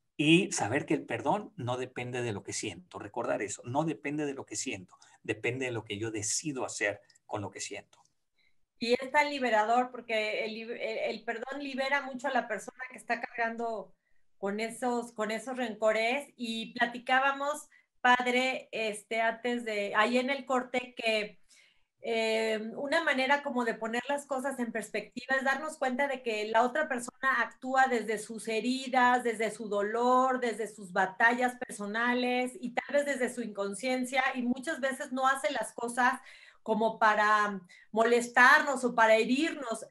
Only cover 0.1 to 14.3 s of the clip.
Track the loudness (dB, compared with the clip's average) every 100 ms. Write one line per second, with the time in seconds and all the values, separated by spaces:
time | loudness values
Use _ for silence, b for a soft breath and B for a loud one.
0.1 | -2 6 6 4 -2 0 -2 0 -2 -2
1.1 | -4 0 -2 -2 -8 -6 -4 -6 -8 -6
2.1 | -4 -4 -4 -6 -6 -6 -8 -14 -14 -10
3.1 | -6 -4 -2 -4 -8 -6 -2 -2 -2 -4
4.1 | -4 -4 -6 -8 -8 -6 -8 -12 -20 b
5.1 | b -8 -4 -2 -2 -4 -4 -6 -6 -4
6.1 | -4 -4 -4 -4 -6 -6 -2 -2 -2 b
7.1 | b -10 -6 -6 -8 -10 -12 -14 _ _
8.1 | _ _ _ _ _ _ -6 0 0 2
9.1 | 2 2 0 2 2 4 2 0 -4 -4
10.1 | -2 -2 -2 -4 -6 -8 -6 -6 -4 -4
11.1 | -4 -6 -8 -6 -8 -6 -4 0 0 -2
12.1 | -6 -2 -2 -2 -6 -8 -14 -14 -12 -6
13.1 | -6 -6 -4 -4 -2 -6 -6 -10 _ _
14.1 | _ _